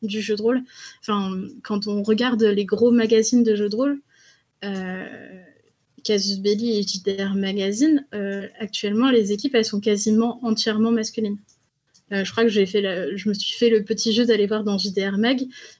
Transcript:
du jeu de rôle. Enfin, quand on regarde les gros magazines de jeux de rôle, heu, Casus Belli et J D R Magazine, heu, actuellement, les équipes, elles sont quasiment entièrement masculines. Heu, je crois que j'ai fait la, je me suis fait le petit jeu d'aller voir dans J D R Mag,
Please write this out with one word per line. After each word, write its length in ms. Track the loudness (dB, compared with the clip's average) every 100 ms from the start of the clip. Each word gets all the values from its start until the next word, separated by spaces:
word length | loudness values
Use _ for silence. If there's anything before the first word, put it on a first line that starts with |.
du 180 | -6 -6
jeu 140 | -4 -2
de 60 |
rôle. 200 | 0 0 -4 -18 -20 -14
Enfin, 400 | -4 -2 -2 -6 -10 -14
quand 240 | -6 -6 -4
on 160 | -4
regarde 400 | 0 2 2 2
les 220 | 2 2 0
gros 260 | 2 4
magazines 520 | 4 4 4 4 4
de 120 | 4 2
jeux 140 | 0
de 60 | 0
rôle, 240 | -2 -2 _ _ _ _ _ -14 -10
heu, 40 | -8 -8 -10 -12 -16 -20 -20 -20 _ _ _ _ -10
Casus 360 | -2 0 0 -2
Belli 380 | 0 0 0 -2
et 40 |
J 180 | -2 -4
D 140 | -4 -4
R 120 | -2 -2
Magazine, 680 | -2 -2 -2 2 2 2 0
heu, 360 | -8 -6 -6 -10 -12
actuellement, 500 | -10 -6 -2 0 4
les 220 | 4 2
équipes, 240 | -2 0 0
elles 100 | 0
sont 140 | -2
quasiment 600 | 0 0 2 2 2 -2 -4
entièrement 460 | -2 0 0 2
masculines. 460 | 0 -2 -4 -4 -6 _ _ _ _ _ _ -6
Heu, 120 | -4 -2
je 60 |
crois 120 | 2
que 60 | 2
j'ai 160 | 4 2
fait 160 | 0
la, 340 | -2 -4 -6 -4
je 140 | -4
me 40 | -2
suis 180 | -4 2
fait 140 | 4
le 140 | 4 2
petit 280 | -2 0
jeu 120 | 2 4
d'aller 220 | 2 2
voir 160 | 0
dans 140 | -2 -2
J 140 | -2
D 160 | -2 -2
R 100 | 0
Mag, 260 | 0 0 -4 -10 -20